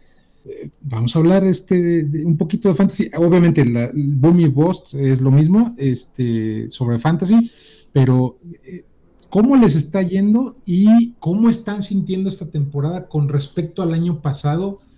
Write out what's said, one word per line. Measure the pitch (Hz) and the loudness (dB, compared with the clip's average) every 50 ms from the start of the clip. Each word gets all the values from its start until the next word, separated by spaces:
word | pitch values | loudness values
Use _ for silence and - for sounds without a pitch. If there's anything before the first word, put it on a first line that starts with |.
| _ _ _ _ _ _ _ _ - | _ _ _ _ _ _ _ _ -20
Eh, | - - - - - - _ | -18 -16 -16 -16 -18 -18 _
vamos | - 139 120 110 120 120 - | -12 -8 -6 -4 -4 -2 0
a | 165 | 2
hablar, | 160 165 185 196 190 | 2 2 2 2 2
este, | 190 180 185 - - 185 180 | 0 -2 -2 -2 -2 0 0
de, | 175 170 170 165 151 | 0 0 0 0 -2
de | 143 147 156 156 | -2 -4 -4 -2
un | 170 156 | -2 -2
poquito | 156 190 - - - - 196 | -2 -2 -4 -4 -2 0 0
de | 170 | 2
fantasy. | - 196 - - - 175 - - | 2 0 0 0 -2 -6 -4 -2
Obviamente, | 156 170 175 180 180 170 165 147 156 131 | 0 0 2 4 4 4 2 2 2 2
la, | 117 117 117 120 | 0 0 -2 -4
el | 123 - 151 143 139 147 | -4 -4 -4 -2 -2 0
boom | 131 135 165 175 175 | 2 2 4 4 4
y | 170 | 4
bust | 143 123 143 156 180 180 - - - - | 2 2 2 0 0 -2 -4 -10 -12 -6
es | 139 139 131 131 127 | -2 0 0 0 2
lo | 131 135 | 2 2
mismo, | 135 147 156 165 190 220 240 233 240 | 4 4 4 4 4 2 2 0 -2
este, | - 139 135 123 123 - _ _ - 123 120 117 113 110 110 107 110 110 110 | -4 -2 -2 -2 -4 -8 _ _ -6 -4 -2 -2 -2 -4 -4 -6 -6 -8 -10
sobre | - - 123 120 120 | -8 -6 -4 -4 -2
fantasy, | 117 120 156 170 - 190 180 220 233 233 233 _ _ - - - - _ _ - | -2 0 -2 -2 0 0 2 2 2 2 0 _ _ -20 -20 -20 -20 _ _ 0
pero, | 139 131 127 127 127 127 123 - _ - 170 165 - _ | 2 2 4 4 2 0 -2 -6 _ -20 -20 -20 -20 _
eh, | - 180 - - _ _ _ _ _ _ _ _ - | -20 -20 -20 -20 _ _ _ _ _ _ _ _ -4
¿cómo | - 196 220 277 277 | 0 2 2 4 4
les | 254 226 170 139 | 6 4 4 2
está | 160 - - - 190 | 0 -2 -2 -2 -2
yendo | 185 175 190 196 202 208 214 240 269 - - - - | -2 0 0 0 2 2 2 2 0 -4 -8 -10 -6
y | 190 175 185 202 214 226 233 233 233 - - | -2 0 4 6 6 6 6 4 0 -4 -6
cómo | - 160 180 214 233 226 | -4 -2 0 2 2 2
están | 226 - - 208 208 202 | 0 0 -4 -8 -8 -6
sintiendo | 196 - 196 190 156 190 185 185 196 190 | -6 -4 -4 -4 -4 -4 -4 -4 -4 -6
esta | - - 170 151 | -6 -8 -12 -8
temporada | - 147 139 143 143 143 139 160 180 180 180 - | -6 -6 -6 -4 -4 -6 -6 -6 -6 -8 -10 -6
con | - 151 143 | -4 -4 -2
respecto | 139 147 143 - - - 175 165 165 - 190 | -2 -2 -4 -6 -6 -8 -8 -8 -8 -6 -6
al | 180 165 165 | -4 -2 -2
año | 165 170 175 160 - | -2 -2 -4 -4 -4
pasado | - 143 139 - - 143 151 170 190 196 196 - _ _ _ | -6 -6 -6 -4 -4 -4 -4 -4 -4 -6 -10 -12 _ _ _